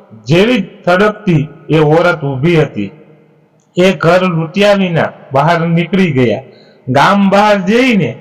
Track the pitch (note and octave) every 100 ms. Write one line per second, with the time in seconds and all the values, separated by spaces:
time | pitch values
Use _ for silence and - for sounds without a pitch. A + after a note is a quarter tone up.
0 | - - A#2+ E3 A3 B3 F#3 - F3 F#3
1 | G#3+ G#3 - D#3 - - - D3+ D3+ D#3+
2 | F3+ D#3 C#3 C3 D#3+ E3 C#3 G#2+ G2 -
3 | - - _ _ _ _ _ F3 F#3 E3
4 | D#3 F3+ F#3 E3 D#3+ G3 G3+ G3+ F#3+ D#3+
5 | G#2 - - C3 D3+ E3+ E3+ E3 E3+ F#3+
6 | F#3 C3 A#2+ G2+ - - - - - B2
7 | E3 G3+ G3 G3 G#3+ G3+ F3+ A#3 C4 G#3+
8 | D#3 -